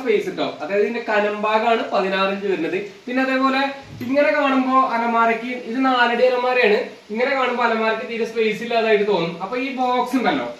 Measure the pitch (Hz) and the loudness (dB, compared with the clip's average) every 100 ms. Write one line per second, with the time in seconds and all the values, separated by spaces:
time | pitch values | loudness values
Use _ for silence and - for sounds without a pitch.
0 | 247 202 170 160 135 - 151 202 226 233 | 0 0 0 -4 -6 -6 -2 0 0 -2
1 | 233 208 202 208 214 220 233 226 - 196 | -2 0 0 -2 0 0 2 0 0 -2
2 | 190 190 196 196 196 170 160 185 208 - | 0 0 0 -2 -2 -2 -2 -4 -6 -12
3 | - 262 262 262 262 269 277 - - - | -6 -2 0 2 2 0 -2 -6 -14 -10
4 | 240 285 294 294 269 262 254 254 247 233 | -2 2 2 2 2 2 2 2 2 0
5 | 233 226 226 226 247 247 - 247 262 247 | 0 2 2 0 -4 -8 -6 0 2 4
6 | 240 233 254 247 254 247 214 208 - - | 2 4 2 2 2 2 4 2 -2 -10
7 | - 214 262 269 247 233 226 220 220 208 | -8 -2 0 0 0 0 0 0 0 -2
8 | - 233 226 233 214 202 233 226 220 208 | -4 -4 -4 0 0 -2 -2 0 4 2
9 | 208 180 170 - 190 254 269 240 247 254 | 2 0 0 -4 -6 -4 -4 -2 0 0
10 | 247 262 208 - - - | 0 0 2 0 -4 -10